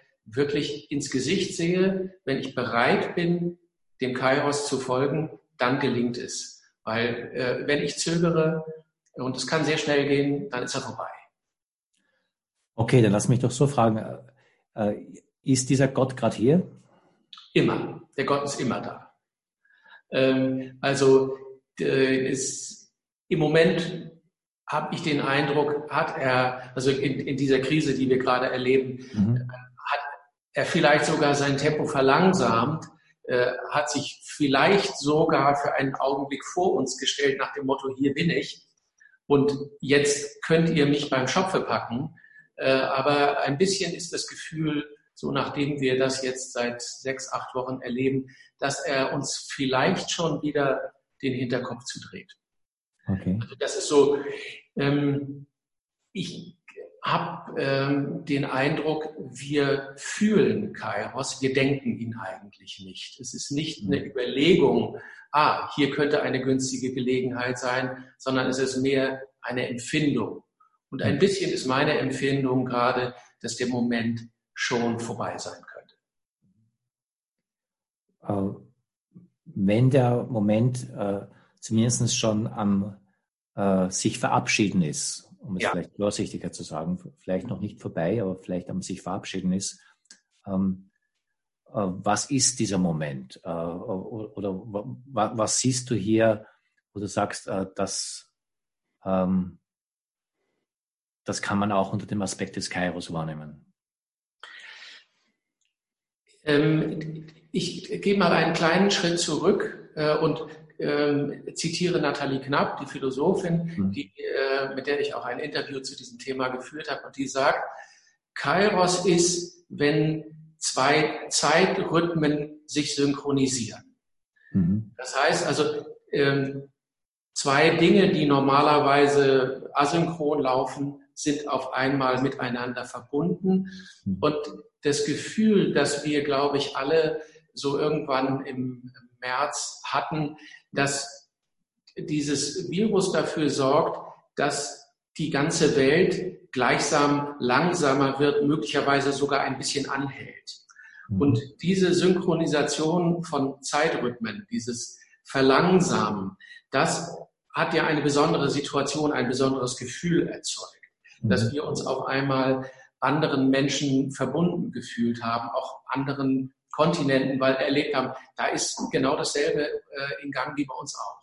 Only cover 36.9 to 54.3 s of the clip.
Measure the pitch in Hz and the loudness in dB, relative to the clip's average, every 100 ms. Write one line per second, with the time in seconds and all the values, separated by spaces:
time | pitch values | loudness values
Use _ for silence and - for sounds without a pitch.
36.9 | - 131 - 143 135 131 - 131 135 135 | -2 -4 0 0 0 -4 -4 -2 -2 -4
37.9 | 131 139 156 170 - - - _ _ _ | -2 0 2 0 0 -2 -8 _ _ _
38.9 | _ _ _ - 143 135 143 - - - | _ _ _ 2 4 4 0 -6 -8 2
39.9 | 143 143 - - - - 165 165 - 143 | 4 4 0 -4 -8 0 2 4 4 2
40.9 | 143 - 135 127 185 - 131 - 113 - | 2 0 -2 0 0 0 0 -2 -4 -4
41.9 | 117 156 - - - _ - 139 131 131 | -6 -6 -10 -20 -20 _ -4 2 2 2
42.9 | 135 139 147 143 - 139 139 190 - 175 | 0 2 2 2 2 0 2 2 2 -2
43.9 | - - 143 - - - 156 156 147 - | -6 -8 -8 -8 -12 -10 -4 -2 -2 -6
44.9 | - _ - 147 139 131 - 143 143 131 | -12 _ -10 -4 -2 -2 -2 -2 0 0
45.9 | 127 135 127 131 127 - 123 120 120 - | 2 2 0 -4 -6 -8 -4 -4 -4 -10
46.9 | - 131 131 - 127 - 127 127 131 123 | -8 -8 -8 -6 -8 -6 -6 -6 -6 -6
47.9 | 120 131 135 135 - _ _ 139 135 - | -2 0 0 -4 -12 _ _ -4 -4 -2
48.9 | 139 135 143 135 - - - 135 127 151 | 0 0 -2 -4 -8 -8 -4 -2 2 2
49.9 | 185 - - 160 147 147 147 139 - - | 0 -2 -2 -2 -2 -2 0 0 0 -4
50.9 | - _ _ 135 120 123 123 - 117 - | -12 _ _ -4 -4 -2 -2 -4 -10 -12
51.9 | - - 95 - - _ _ _ _ _ | -12 -14 -16 -18 -20 _ _ _ _ _
52.9 | _ - 95 - 101 - - 143 139 - | _ -6 -4 -2 -4 -4 -6 -6 -4 2
53.9 | 147 135 - - | 4 6 4 -2